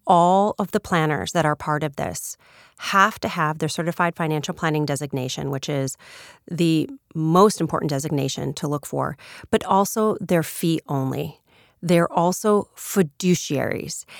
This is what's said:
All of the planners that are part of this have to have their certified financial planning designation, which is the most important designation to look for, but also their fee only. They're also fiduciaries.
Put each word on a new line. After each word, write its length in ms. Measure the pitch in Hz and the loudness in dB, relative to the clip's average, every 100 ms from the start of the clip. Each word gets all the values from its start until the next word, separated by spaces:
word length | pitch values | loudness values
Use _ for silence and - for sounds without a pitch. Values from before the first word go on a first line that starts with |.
| - | 4
All 480 | 180 175 190 208 - | 6 6 6 4 0
of 100 | 196 | -4
the 80 | - | -4
planners 520 | - 175 156 147 90 | -2 0 2 0 -2
that 140 | 175 151 | 0 2
are 100 | 147 | 0
part 260 | - 151 | -2 -2
of 140 | 151 143 | -2 -6
this 420 | 147 - - - _ - - - | -8 -8 -12 -14 _ -20 -20 -12
have 420 | - 196 202 - | 0 2 2 0
to 80 | 220 | -6
have 280 | 170 151 156 | -2 -2 0
their 120 | 156 | -4
certified 460 | - 165 170 175 - | -4 -4 0 -2 0
financial 380 | 160 151 147 | -2 -2 -4
planning 320 | - 165 156 147 | -4 -2 0 0
designation, 640 | 139 143 135 127 - 139 | -2 -4 -6 -6 -6 -6
which 180 | 139 - | -6 -4
is 300 | 143 135 - - - - - - | -4 -4 -8 -18 -20 -20 -20 -8
the 400 | 165 165 160 151 277 _ 160 | 0 2 2 -2 -8 _ -4
most 440 | 160 175 208 - | 2 6 6 4
important 300 | 165 - 156 | -2 -2 -2
designation 640 | 139 156 147 135 - 139 | -4 -4 -2 -2 -4 -8
to 140 | 143 151 | -6 -4
look 180 | 147 - | -6 -6
for, 320 | 143 139 147 - - - | -6 -6 -8 -16 -20 -4
but 140 | 220 | -2
also 520 | - 196 196 233 214 190 | 2 2 2 0 0 0
their 220 | 175 175 | 0 0
fee 360 | 151 - 170 165 - | 0 -2 -2 -2 -2
only. 520 | 139 131 135 151 - _ _ _ _ 170 | -2 -2 -4 -8 -12 _ _ _ _ 2
They're 260 | 170 170 | 4 4
also 580 | - 170 185 220 208 - - | 2 2 2 2 2 0 -10
fiduciaries. 1300 | - 202 165 - 180 175 - 139 - - - - - | -4 0 0 2 2 2 0 -2 -2 -4 -8 -12 -14